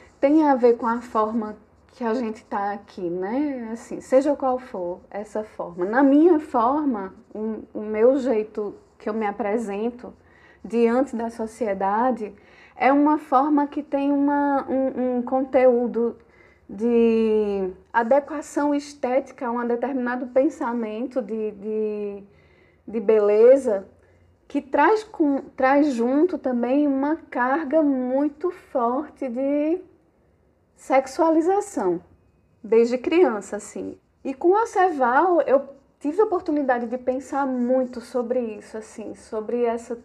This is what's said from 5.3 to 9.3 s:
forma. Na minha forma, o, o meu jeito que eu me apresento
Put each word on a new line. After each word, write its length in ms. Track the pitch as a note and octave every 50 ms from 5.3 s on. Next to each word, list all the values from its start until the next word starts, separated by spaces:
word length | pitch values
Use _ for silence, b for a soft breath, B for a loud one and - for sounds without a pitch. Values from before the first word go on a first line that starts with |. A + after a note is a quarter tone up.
| - G#3+ G#3+
forma. 420 | G#3+ - - E3+ F3 E3+ F3 F3+
Na 200 | G3 A3 B3+ D4
minha 340 | C4+ C#4 D4 D#4+ F#4 E4+ D4+
forma, 760 | - - - B3 A3 B3 C#4+ D#4 D4+ C#4 A#3 G3+ F#3+ F#3 - - - - -
o, 300 | G#3 G#3+ A3 G#3+ G#3+ - - -
o 80 | G#3+
meu 360 | G#3+ G#3+ G#3+ G#3+ A3 B3+ C4+
jeito 580 | D4 A#3+ C4+ A#3 G#3+ G#3+ G#3+ - A3 G#3 G3 - - _ _ _ _
que 100 | - G#3+
eu 60 | G#3+
me 120 | A3+ A3
apresento 840 | G3+